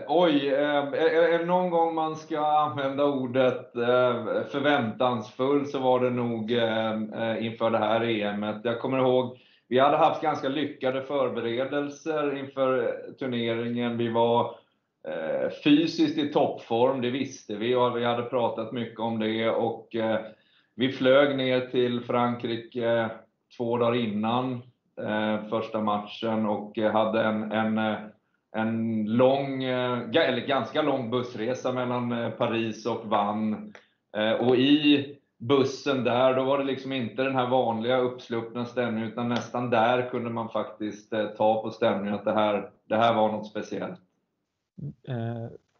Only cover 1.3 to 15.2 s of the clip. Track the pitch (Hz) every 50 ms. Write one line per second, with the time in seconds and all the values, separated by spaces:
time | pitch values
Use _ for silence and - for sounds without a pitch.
1.3 | 170 170 165 170 180 185 180 180 170 170 165 165 165 160 160 160 156 151 - -
2.3 | 165 151 151 151 151 151 151 147 120 135 135 139 135 135 147 143 143 131 127 123
3.3 | 117 131 127 127 120 - - - _ 120 117 120 123 127 127 123 117 110 110 101
4.3 | - 104 - - - 143 131 147 143 139 120 107 107 - 127 123 123 117 107 -
5.3 | - - 131 135 143 143 143 139 - 139 131 127 127 123 127 127 123 123 120 120
6.3 | 117 113 107 107 120 120 117 110 110 113 113 110 107 107 107 107 - - 113 113
7.3 | 110 107 113 113 113 - 117 113 113 113 107 107 110 113 117 117 117 107 101 104
8.3 | 101 104 104 107 107 107 - 120 117 117 - 131 131 131 127 127 127 127 123 120
9.3 | 127 - _ _ _ _ _ _ 120 127 135 147 151 151 165 151 147 - 165 156
10.3 | 147 - 143 135 139 156 143 - - - 131 131 127 135 131 - 143 139 131 123
11.3 | 107 117 113 117 117 123 135 135 143 147 143 143 143 - - 160 156 151 147 143
12.3 | 139 139 135 127 - 135 135 131 131 127 117 104 - - - - - - 139 131
13.3 | 123 117 117 117 113 117 120 120 120 120 120 120 117 117 120 117 113 117 117 117
14.3 | 117 120 113 - - - _ _ _ _ _ _ _ _ _ - 80 82